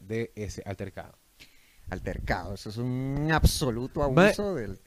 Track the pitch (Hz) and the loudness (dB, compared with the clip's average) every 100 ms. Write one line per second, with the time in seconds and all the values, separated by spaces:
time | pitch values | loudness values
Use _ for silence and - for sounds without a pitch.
0 | 95 110 117 - 104 - - 98 95 95 | -6 -4 -4 -6 -8 -8 -8 -8 -8 -10
1 | 82 - _ _ - - _ _ - 92 | -14 -18 _ _ -20 -20 _ _ -8 -6
2 | 98 87 - 104 85 98 - 107 123 127 | -4 -6 -2 -4 -4 -10 -10 -6 -4 -4
3 | 135 139 151 156 - - 139 113 127 - | -2 -2 2 6 6 4 0 -2 -4 -2
4 | 143 139 196 196 208 170 101 95 | 2 6 6 6 -2 -2 -4 -8